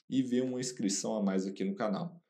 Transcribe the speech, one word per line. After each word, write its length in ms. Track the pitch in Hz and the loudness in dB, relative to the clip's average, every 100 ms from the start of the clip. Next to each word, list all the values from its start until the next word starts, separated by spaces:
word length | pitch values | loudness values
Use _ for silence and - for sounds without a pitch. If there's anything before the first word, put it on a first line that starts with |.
| - | -2
e 160 | 131 | 0
vê 200 | 123 123 | 2 2
uma 180 | 127 127 | 2 -2
inscrição 540 | 127 - 101 - 113 | -4 0 0 0 -2
a 80 | 110 | 0
mais 240 | 98 95 98 | 2 2 0
aqui 180 | - | -2
no 100 | 95 | -4
canal. 480 | 98 110 95 - - | 0 -2 -2 -4 -8